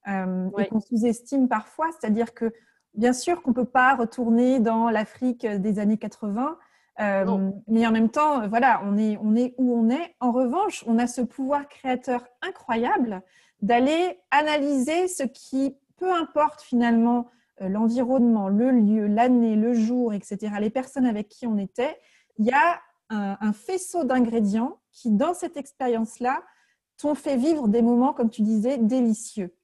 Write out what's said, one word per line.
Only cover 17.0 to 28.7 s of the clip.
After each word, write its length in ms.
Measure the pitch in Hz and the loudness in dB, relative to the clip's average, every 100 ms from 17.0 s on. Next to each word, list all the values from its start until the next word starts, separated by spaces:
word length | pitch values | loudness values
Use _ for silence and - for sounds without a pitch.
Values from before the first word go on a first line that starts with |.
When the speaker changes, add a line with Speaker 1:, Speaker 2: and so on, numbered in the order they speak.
| 233 240 240 _ _ _ | 4 0 -2 _ _ _
Speaker 1:
euh, 80 | 190 | -6
l'environnement, 800 | 202 226 233 240 262 240 220 190 | 0 0 0 0 2 4 2 2
le 220 | 202 247 | 2 4
lieu, 340 | 254 208 220 208 | 4 4 2 0
l'année, 500 | 208 247 247 233 214 | 2 4 4 2 2
le 180 | 226 | 2
jour, 400 | 240 220 247 240 | 0 0 0 -2
et 60 | 208 | -4
cetera, 360 | - 196 208 208 | -8 -8 -6 -4
les 120 | 214 | -4
personnes 340 | 254 254 277 254 | -4 -6 -2 -2
avec 220 | 208 208 | -2 -8
qui 160 | - 240 | -10 -4
on 120 | 208 | -4
était, 420 | 196 - 262 330 _ _ _ - | -4 -4 -6 -6 _ _ _ -2
il 60 | 214 | 2
y 60 | |
a 300 | 269 330 - - _ _ | 4 2 0 -8 _ _
un, 280 | 214 196 196 | -6 -4 -4
un 140 | 214 | -4
faisceau 500 | 208 - 370 - 359 | -4 -4 -6 -4 -4
d'ingrédients 760 | 262 262 233 233 208 220 254 392 _ | 0 2 2 2 0 0 -4 -8 _
qui, 200 | _ 240 | _ 0
dans 240 | 208 294 349 | 2 2 -2
cette 220 | 349 - | -8 -10
expérience-là, 840 | - _ 254 226 220 - 240 294 - _ _ _ _ _ | -14 _ -2 -2 -4 -4 -4 -4 -8 _ _ _ _ _
t'ont 180 | 294 294 | -4 -2
fait 220 | 311 269 | -2 0
vivre 300 | 277 320 233 | 2 2 2
des 160 | 226 | 2
moments, 300 | 233 240 262 | 4 4 2
comme 160 | 302 226 | 0 -2
tu 120 | - | 0
disais, 360 | 214 220 220 | 0 2 0